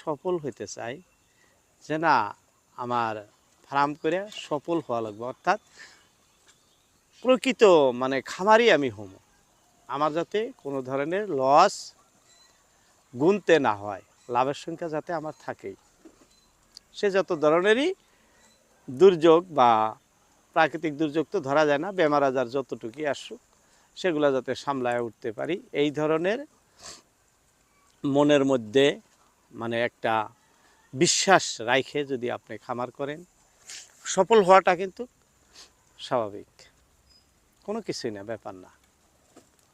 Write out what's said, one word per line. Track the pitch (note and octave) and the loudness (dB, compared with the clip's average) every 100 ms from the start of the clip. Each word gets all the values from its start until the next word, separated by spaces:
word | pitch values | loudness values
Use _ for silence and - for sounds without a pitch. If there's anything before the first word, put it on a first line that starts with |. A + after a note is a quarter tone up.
সফল | - C#3+ F#3 F3+ | -8 -8 -6 -6
হইতে | C#3+ - G#2 | -6 -10 -14
চাই, | - A2+ D3+ - _ _ _ _ _ _ _ | -12 -12 -12 -18 _ _ _ _ _ _ _
যে | - D#3 | -10 -2
না, | E3 C3 G#2+ - _ _ _ - | 2 2 0 -8 _ _ _ -12
আমার | B2 A#2+ A#2 G#2+ G#2 _ _ _ | -6 -4 -4 -6 -12 _ _ _
ফার্ম | _ C#3 C#3+ | _ 0 0
করে | C#3+ D#3 F3 G#3 - | -2 -4 -4 -6 -14
সফল | - D3 - E3 | -8 -6 -4 -6
হওয়া | C#3 A#2 | -4 -6
লাগবে, | A2+ G#2 | -6 -10
অর্থাৎ | B2 - F3 G#3 _ - - _ _ _ _ _ _ _ _ _ _ _ _ _ | -12 -4 -2 -2 _ -20 -20 _ _ _ _ _ _ _ _ _ _ _ _ _
প্রকৃত | A#3+ B3+ C4 - G#3+ E3 C3+ | 0 2 0 4 6 8 6
মানে | A#2+ C3 C3+ | 0 -4 -4
খামারি | - - G3 A3 A#3 | -6 -2 4 6 6
আমি | D#3 C3+ | 4 0
হম, | G2+ G2 F#2+ _ _ _ _ _ _ - | -6 -14 -20 _ _ _ _ _ _ -10
আমার | D3+ D3+ | -2 -2
যাতে | D#3 E3 G#3 A#3 - | -2 -4 -4 -6 -8
কোনো | C#3+ C#3 | -8 -8
ধরনের | B2+ C3+ D3 F#3+ G#3 | -4 -4 -4 -4 -4
লস | C#3 C3 D3 G3 - - - _ _ _ _ _ _ _ _ _ _ _ | 0 4 6 6 2 -14 -20 _ _ _ _ _ _ _ _ _ _ _
গুনতে | B2 D#3+ G3+ F3+ D#3+ | 0 2 2 2 2
না | B2+ | 2
হয়, | G#2 G#2 F#2 - _ - | -2 -6 -10 -14 _ -4
লাভের | B2 C3 C#3+ | -2 -2 -4
সংখ্যা | - D#3+ E3+ | -10 -10 -8
যাতে | D3+ - | -8 -8
আমার | E3 D3+ - | -8 -10 -12
থাকেই, | - A#2 G2+ F#2+ _ _ - _ _ _ _ _ _ - - | -14 -12 -14 -16 _ _ -20 _ _ _ _ _ _ -20 -20
সে | - G#3 | -6 -2
যত | F#3+ F3 E3 | -2 -2 0
ধরনেরই | D3+ E3 G3 A3+ D#4+ F#4+ _ _ _ _ _ _ _ _ - | 2 2 4 2 0 -4 _ _ _ _ _ _ _ _ -14
দুর্যোগ | B2+ F#3+ F3 E3 D#3+ F#3 | 6 6 8 6 4 2
বা | C#3+ A#2+ A2 A2 G#2+ _ _ _ _ _ E3+ | 2 4 4 2 -4 _ _ _ _ _ 0
প্রাকৃতিক | D#3 E3 D#3+ C#3+ | 0 -2 -6 -4
দুর্যোগ | D#3+ D3+ C#3+ | -2 -2 -4
তো | G3+ | -6
ধরা | C3+ C#3+ D3+ | -2 2 2
যায় | C#3+ | 0
না, | F#3 | -2
বেমার | F#3+ D#3 D3 | 0 0 2
আজার | C#3 C3 A#2+ | 0 0 -2
যতটুকুই | C3+ C3 B2 A#2 A#2+ D3+ | -6 -8 -10 -12 -8 -6
আসুক | B2+ - A3+ _ _ _ _ _ - | -6 -10 -20 _ _ _ _ _ -6
সেগুলো | F#3 D3+ C#3+ | -2 0 2
যাতে | C3 B2 | 0 -4
সামলায় | A#2+ - C3+ B2 A#2+ | -6 -6 -4 -2 -2
উঠতে | A#2 - B2 | -4 -8 -12
পারি, | G#2+ C3+ F3+ - | -8 -8 -8 -8
এই | - D3 | -4 -2
ধরনের | D3 D3+ D#3+ F3+ A#3+ D4 _ _ _ - - _ _ _ _ _ _ _ _ _ _ | -2 -2 -2 -2 -4 -8 _ _ _ -20 -20 _ _ _ _ _ _ _ _ _ _
মনের | C#3+ C#3 D3 D3 | -2 2 4 4
মধ্যে | C3+ C3 G#2+ C3 C#3+ G#3 - _ _ _ _ | 4 0 0 2 2 0 -10 _ _ _ _
মানে | A2+ A#2 A#2 | -12 -6 -4
একটা | A#2+ - A#2+ A2 G#2+ - _ _ _ _ _ | -4 -4 -2 -2 -4 -12 _ _ _ _ _
বিশ্বাস | C3 E3+ - - F3+ - - | -2 0 0 4 4 2 -6
রাইখে | A2+ C3 - D3 | -2 -2 -2 -6
যদি | C#3 C3 A#2+ | -6 -6 -6
আপনি | A2 - A2 | -8 -10 -16
খামার | - A#2+ B2 | -12 -10 -10
করেন, | - C#3 D#3 F3+ _ _ _ - - - _ - | -10 -10 -10 -18 _ _ _ -20 -20 -20 _ -4
সফল | - F#3 A3+ | -2 4 4
হওয়াটা | F3+ F#3+ F#3 F3 | 8 6 6 0
কিন্তু | F#3+ - B3 _ _ _ _ - - _ _ - | -4 -12 -18 _ _ _ _ -20 -20 _ _ -20
স্বাভাবিক, | - B2+ G#2+ G2+ - _ - _ _ _ _ _ _ _ _ _ | -4 -4 -4 -8 -18 _ -20 _ _ _ _ _ _ _ _ _
কোনো | - A3 | -10 -8
কিছুই | - - A#2+ G#2 | -8 -8 -8 -10
না, | |
ব্যাপার | G2+ A2 G#2+ | -12 -12 -14
না। | F#2+ F#2 _ _ _ _ _ _ - _ _ _ | -18 -20 _ _ _ _ _ _ -20 _ _ _